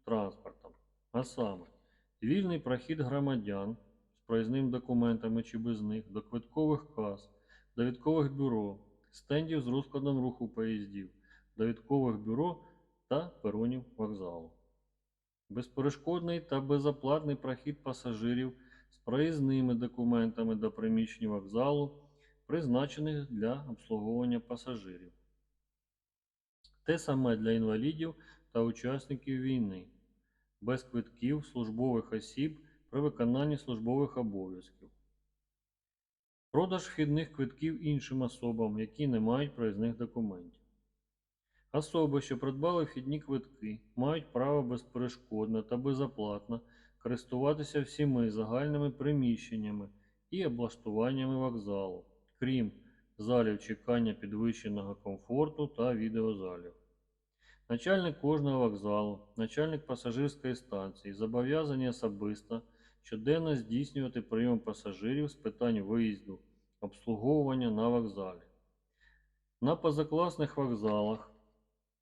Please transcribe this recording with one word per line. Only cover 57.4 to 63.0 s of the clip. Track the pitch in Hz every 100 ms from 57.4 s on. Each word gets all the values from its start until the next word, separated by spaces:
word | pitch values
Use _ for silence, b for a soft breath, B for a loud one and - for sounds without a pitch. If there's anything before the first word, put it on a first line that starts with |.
| b b -
Начальник | 120 180 190 175 147
кожного | 139 151 143 131
вокзалу, | 120 101 104 104 104 98 - -
начальник | 110 - 156 151 -
пасажирської | 123 123 117 143 143 127 123
станції | - 98 98 95 104
зобов'язані | 98 110 123 127 156 151 131 127
особисто | 120 110 101 104 104 - 117 - b b b